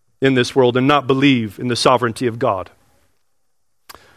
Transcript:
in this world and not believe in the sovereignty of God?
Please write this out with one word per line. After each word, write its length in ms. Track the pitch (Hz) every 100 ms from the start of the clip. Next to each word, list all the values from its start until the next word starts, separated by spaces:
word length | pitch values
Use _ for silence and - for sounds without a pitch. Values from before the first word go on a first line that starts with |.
| _ -
in 140 | 135
this 220 | 131 120 139
world 200 | 123 123
and 120 | 131
not 180 | 147 131
believe 540 | 135 139 131 110 -
in 80 | 123
the 80 | 117
sovereignty 500 | 147 123 120 110 123
of 140 | 117
God? 300 | 123 95 90 _ _ _ _ _ _ _ _ _ _ _ _ - _